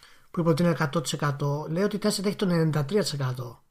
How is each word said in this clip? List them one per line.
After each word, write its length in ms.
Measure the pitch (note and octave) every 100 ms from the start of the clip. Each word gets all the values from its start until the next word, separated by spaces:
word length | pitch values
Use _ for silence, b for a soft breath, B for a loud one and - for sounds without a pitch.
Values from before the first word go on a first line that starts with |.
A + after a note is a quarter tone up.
| b b b
που 100 | -
είπε 80 | E3+
ότι 140 | D#3+
είναι 80 | F3
εκατό 300 | E3 D3+ E3+
τοις 120 | -
εκατό. 540 | D3+ D3 C#3 C#3+ D3 D3+
Λέει 120 | E3
ότι 140 | G3+ G3
η 20 |
Tencent 220 | G#3 G#3
έχει 120 | G3 -
το 120 | F#3+
ενενήντα 360 | E3+ D#3+ D3+
τρία 180 | C#3 G#3
τοις 100 | -
εκατό 500 | C#3+ C3 B2 A#2+ - _